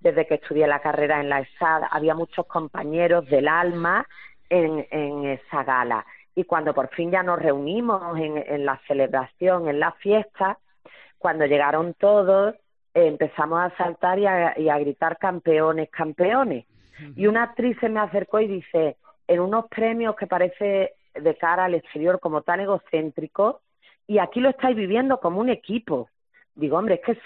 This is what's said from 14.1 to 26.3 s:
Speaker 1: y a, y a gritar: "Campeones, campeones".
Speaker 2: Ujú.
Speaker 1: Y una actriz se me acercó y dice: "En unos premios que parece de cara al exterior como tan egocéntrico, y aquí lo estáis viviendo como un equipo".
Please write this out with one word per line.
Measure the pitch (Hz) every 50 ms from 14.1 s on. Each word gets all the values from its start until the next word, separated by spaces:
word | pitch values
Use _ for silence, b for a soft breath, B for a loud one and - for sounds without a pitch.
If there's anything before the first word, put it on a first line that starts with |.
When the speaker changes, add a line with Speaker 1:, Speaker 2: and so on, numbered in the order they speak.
| 185 196
Speaker 1:
y | 202
a, | 196 185 175 170 160 - -
y | 156 156
a | 147 147
gritar: | 147 143 135 - 170 165 165 -
"Campeones, | - 190 175 170 - 165 156 156 160 160 160 160 156 -
campeones". | - - 165 156 147 - 180 190 233 262 269 214 147 117 - _ _ B B B B B
Speaker 2:
Ujú. | 151 147 127
Speaker 1:
Y | - 196
una | 208 220 226
actriz | 240 233 - - 233 247 220 -
se | 240 226
me | 220 214
acercó | 208 - 202 202 185 - - 214
y | 220
dice: | 202 196 180 - - - 165 160 147 - _ b b b b _
"En | - 175 175
unos | 180 190 214 226 226
premios | - - 226 226 226 226 233 233 220 214
que | - 202
parece | 185 185 175 180 180 180 - 208 202 196 196 190 - - _ _ _ -
de | - 151 165 151
cara | - 175 165 175 185 185
al | 180 175
exterior | 165 - - - 151 156 175 185 185
como | - 165 156 151
tan | - - 175 190
egocéntrico, | 202 196 202 180 _ - - 160 156 156 - - 156 - - - 196 226 285 - _ _ _ _ b b b b _
y | - 208 208
aquí | 175 175 - 240
lo | 254 269
estáis | 254 262 - 254 247
viviendo | 220 202 180 208 233 262 269 262 254
como | - 170 175 190
un | 233 254
equipo". | 233 - - - 208 240 - - 156 123 117 _ _ _ _ _